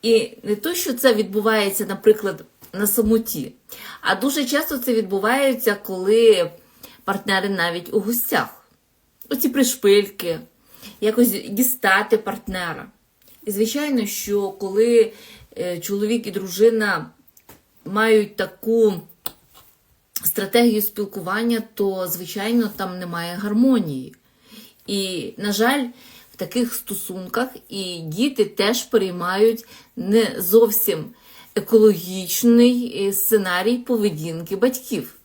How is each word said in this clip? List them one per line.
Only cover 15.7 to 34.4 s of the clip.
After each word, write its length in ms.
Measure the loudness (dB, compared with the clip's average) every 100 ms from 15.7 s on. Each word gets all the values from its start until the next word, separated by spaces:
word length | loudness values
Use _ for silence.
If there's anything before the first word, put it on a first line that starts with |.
| -6
чоловік 480 | -6 -4 -2 -2 -4
і 40 |
дружина 760 | -8 -8 2 2 4 0 -2 -6 _ _ _ _ -20 _ _ -6
мають 500 | 0 4 4 2 -6
таку 580 | -8 -6 0 4 4 2 -10 _ -14 _ _ -20 _ _ _ _ _ -6
стратегію 580 | -4 -4 0 4 4 2
спілкування, 840 | -2 -6 -8 -6 -6 -2 0 -2 -4
то, 340 | -4 -2 -2 -6
звичайно, 640 | -6 -10 -6 -2 0 0 -4
там 240 | -8 -8
немає 360 | -8 -8 -8 -6
гармонії. 800 | -2 2 4 4 0 -6 -10 -18 _ _ _ -20 -20 _ -8
І, 460 | -6 -6 -8 -10 -8
на 140 | -6
жаль, 360 | 0 0 0 -4 -10 -20 -20 _
в 20 | -12
таких 400 | -6 -4 -4 -6
стосунках 760 | -10 -12 -10 -12 -8 -6 -6 -8 _
і 300 | -10 -8 -8
діти 460 | -10 -2 -2 0 -2
теж 380 | 0 0 0
переймають 840 | 0 0 0 -4 -4 4 4 2 -10 -20 _ -10
не 400 | 0 2 2 -2
зовсім 680 | 4 6 6 2 -2 -4 -6 -16 -20 -20 -8 -8
екологічний, 1500 | 4 6 6 4 -4 -10 -6 0 4 6 6 4 -4 -4 -2
е, 60 |
сценарій 640 | -2 2 2 2 0 0 -2
поведінки 800 | -2 0 0 -2 -8 -8